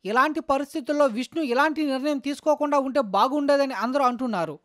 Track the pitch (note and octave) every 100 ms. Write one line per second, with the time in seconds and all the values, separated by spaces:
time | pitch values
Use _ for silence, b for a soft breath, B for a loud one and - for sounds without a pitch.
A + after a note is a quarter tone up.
0 | F#3 A#3 D4 D#4 - C4+ C#4+ D#4+ A#3+ D4
1 | C#4+ G#3+ B3+ E4 C#4+ A#3+ D4+ D#4 D4+ C4
2 | C#4+ C#4+ C#4 C#4+ D#4 D4 D4 C#4+ C4+ C4
3 | A3+ F#3+ A3+ D4 C#4+ C#4+ C4+ A3 A3+ C#4
4 | B3+ A#3+ B3+ G3 D#3+ C#3+